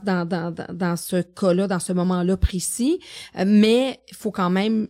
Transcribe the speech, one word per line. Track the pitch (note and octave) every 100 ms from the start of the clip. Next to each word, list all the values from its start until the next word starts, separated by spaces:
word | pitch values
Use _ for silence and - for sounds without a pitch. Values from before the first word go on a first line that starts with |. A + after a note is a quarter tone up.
dans, | G3 F3+ E3+
dans, | F3 E3+
dans, | E3 -
dans | F3 F3+ E3+
ce | - F3+
cas-là, | E3+ - F#3+ F3 G3
dans | F#3
ce | -
moment-là | F3+ F3+ F3+ F3 F#3+
précis. | - F#3 - - B3 F4+ - - - -
Euh, | F#3+
mais | G#3 G#3+ A#3+ C4 A#3+ _
il | -
faut | G#3+
quand | G3 F3+
même | F#3 G#3+ A3